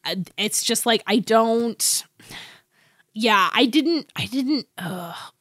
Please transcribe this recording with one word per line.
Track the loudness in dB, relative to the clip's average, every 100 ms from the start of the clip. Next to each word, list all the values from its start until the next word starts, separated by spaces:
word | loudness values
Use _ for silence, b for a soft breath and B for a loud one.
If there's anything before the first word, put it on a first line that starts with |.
| -6
uh, | -6 -6 -4
it's | -4 -2
just, | -2 0 2
like, | 0 2
I | 0
don't, | 4 4 4 2 0 -2 -2 -2 -4 _ B B B B B B B B B
yeah, | -2 2 4 4
I | 2 2
didn't, | 4 2 0 -4 -8
I | -6
didn't, | -2 0 -2 -4 -10
uh, | -8 -8 -10 -14 B -4